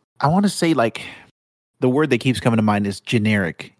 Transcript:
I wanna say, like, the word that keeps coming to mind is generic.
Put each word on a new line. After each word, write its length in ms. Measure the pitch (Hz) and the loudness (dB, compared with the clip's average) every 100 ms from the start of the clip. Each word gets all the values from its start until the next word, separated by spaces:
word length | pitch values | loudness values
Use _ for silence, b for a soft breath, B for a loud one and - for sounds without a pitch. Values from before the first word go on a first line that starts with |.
| _ _ | _ _
I 80 | 143 | 0
wanna 200 | 180 208 | 2 0
say, 240 | - 170 | 0 0
like, 280 | 135 113 - - B B _ _ _ _ _ | 2 0 -2 -14 B B _ _ _ _ _
the 80 | 127 | 0
word 200 | 131 156 | 0 0
that 100 | 123 | 0
keeps 200 | 135 117 | 0 0
coming 180 | 123 113 | 0 2
to 60 | |
mind 240 | 107 104 101 | 2 0 -2
is 140 | 95 | -6
generic. 720 | - 117 107 107 87 - - _ | -4 -2 0 0 -2 -6 -16 _